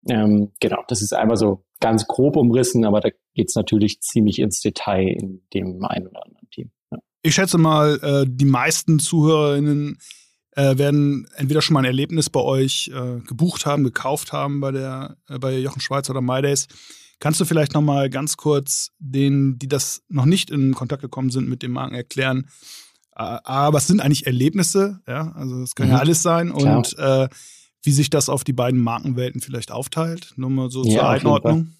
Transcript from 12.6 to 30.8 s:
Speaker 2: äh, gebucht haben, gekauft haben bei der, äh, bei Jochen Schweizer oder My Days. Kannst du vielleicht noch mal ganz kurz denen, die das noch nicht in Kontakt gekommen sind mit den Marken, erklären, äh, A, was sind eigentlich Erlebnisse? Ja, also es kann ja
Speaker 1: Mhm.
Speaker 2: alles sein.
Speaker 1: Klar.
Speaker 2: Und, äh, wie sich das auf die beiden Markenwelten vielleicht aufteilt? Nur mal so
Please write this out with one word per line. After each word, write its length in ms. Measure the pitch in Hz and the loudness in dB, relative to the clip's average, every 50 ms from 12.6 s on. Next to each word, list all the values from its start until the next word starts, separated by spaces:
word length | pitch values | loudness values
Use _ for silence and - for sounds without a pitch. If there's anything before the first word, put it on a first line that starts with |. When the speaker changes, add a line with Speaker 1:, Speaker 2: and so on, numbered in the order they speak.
| 135 135 - - - - 127 | 2 0 0 -4 -6 -8 -8
Speaker 2:
äh, 280 | 135 123 123 123 120 117 | -8 -8 -8 -8 -10 -10
gebucht 400 | - 123 113 156 180 170 - - | -12 -2 0 0 0 0 -2 -2
haben, 200 | 151 143 151 139 | -2 0 2 0
gekauft 480 | 123 - - - 131 147 147 - - - | 0 -2 -2 -4 -2 -4 -4 -6 -8 -6
haben 260 | 143 139 143 143 143 | -6 -4 -4 -4 -2
bei 120 | 139 135 | -4 -4
der, 440 | 135 135 131 135 131 131 139 - - _ _ _ | -4 -4 -6 -6 -8 -10 -12 -14 -16 _ _ _
äh, 100 | 143 131 | -10 -6
bei 180 | 131 135 131 | -4 -2 -2
Jochen 220 | 131 131 135 - 127 | -2 -4 -4 -6 -8
Schweizer 320 | - - 135 139 139 - | -6 -4 -4 -4 -4 -4
oder 100 | 131 135 | -4 -4
My 200 | 123 123 131 131 | -2 -2 0 0
Days. 260 | 139 139 143 139 - _ - - - - - - - _ _ _ | 0 0 0 -2 -4 _ -14 -20 -20 -20 -20 -20 -20 _ _ _
Kannst 180 | - 147 160 - | -2 -2 0 0
du 60 | 185 | 0
vielleicht 280 | 156 160 156 147 135 - | 2 2 2 2 2 2
noch 80 | 151 | 2
mal 280 | 147 147 143 139 139 135 | 2 2 2 2 0 0
ganz 260 | - 131 147 151 - | -2 -4 -4 -4 -6
kurz 540 | - - 156 147 143 135 135 - - - - _ | -4 0 0 0 0 0 -2 -4 -4 -6 -8 _
denen, 600 | _ 156 135 131 139 139 139 139 139 139 135 131 120 | _ -14 -4 0 2 2 4 4 4 2 2 0 -2
die 80 | 139 | -4
das 360 | 135 143 147 - - - - _ _ | -4 -2 -2 -2 -4 -8 -12 _ _
noch 160 | 185 139 127 | -2 2 4
nicht 240 | 147 180 190 - - | 4 4 2 0 -4
in 240 | 170 143 135 135 131 | -2 0 2 2 0
Kontakt 280 | - 127 120 147 135 | 0 -4 -6 -6 -8
gekommen 280 | 143 127 - 135 131 131 | -8 -12 -8 -4 -4 -2
sind 180 | 123 131 127 123 | -2 -2 -4 -4
mit 120 | 127 123 123 | -4 -6 -6
den 80 | 123 | -8
Marken, 240 | 123 131 131 - - | -6 -6 -8 -8 -8
erklären, 500 | 123 120 _ - 131 131 131 131 131 135 - _ - - - - - - _ _ _ _ _ _ | -10 -12 _ -4 -2 -2 0 0 -2 -4 -8 _ -20 -20 -20 -20 -20 -20 _ _ _ _ _ _
äh, 220 | - 113 - 117 117 _ | -10 -8 -8 -8 -10 _
A, 280 | - 127 139 143 147 151 | -4 -2 0 2 2 2
was 140 | 143 - | 2 2
sind 140 | - 180 214 | 4 2 2
eigentlich 240 | - 143 147 135 - | 4 2 0 2 0
Erlebnisse? 720 | 139 127 123 127 156 160 202 175 - - 196 196 202 202 185 _ | -2 0 2 0 0 2 0 -2 0 2 0 0 0 -4 -10 _
Ja, 260 | - 123 143 160 160 160 | -10 -8 -8 -8 -8 -10
also 260 | 165 139 131 123 127 | -10 -10 -10 -8 -8
es 140 | 127 127 - | -10 -10 -4
kann 120 | - 139 131 | 0 2 2
ja 60 | 127 | 4
Speaker 1:
Mhm. 40 | 131 | 4
Speaker 2:
alles 240 | 135 156 170 160 - | 4 2 2 2 2
sein. 280 | 175 165 170 175 175 - | 2 0 0 0 -2 -2
Speaker 1:
Klar. 240 | - 139 143 123 | 2 2 4 4
Speaker 2:
Und, 200 | 120 120 - - | 2 0 -2 -6
äh, 300 | - 151 135 131 131 131 127 - - - - - - _ _ _ _ - | -4 0 2 2 2 0 -2 -4 -14 -20 -20 -20 -20 _ _ _ _ 0
wie 80 | 147 | 2
sich 180 | 139 139 147 - | 2 2 2 2
das 180 | - 147 - | 2 0 0
auf 160 | - 135 135 - | 0 -4 -4 -4
die 80 | - 131 | -4 -2
beiden 260 | 123 123 123 131 127 | 0 0 0 2 2
Markenwelten 580 | 120 113 113 113 - 139 127 123 127 127 - 127 | 0 0 -2 -4 -4 -4 -4 -4 -4 -6 -6 -10
vielleicht 320 | - - 131 117 110 - | -12 -10 -10 -10 -10 -10
aufteilt? 640 | - 120 131 - - 160 160 165 165 175 - - _ | -10 -10 -10 -8 -6 -6 -4 -4 -6 -10 -14 -16 _
Nur 140 | - 131 131 | -8 -4 -2
mal 200 | 135 131 131 127 | -2 -2 -2 -4
so 140 | 127 131 | -4 -2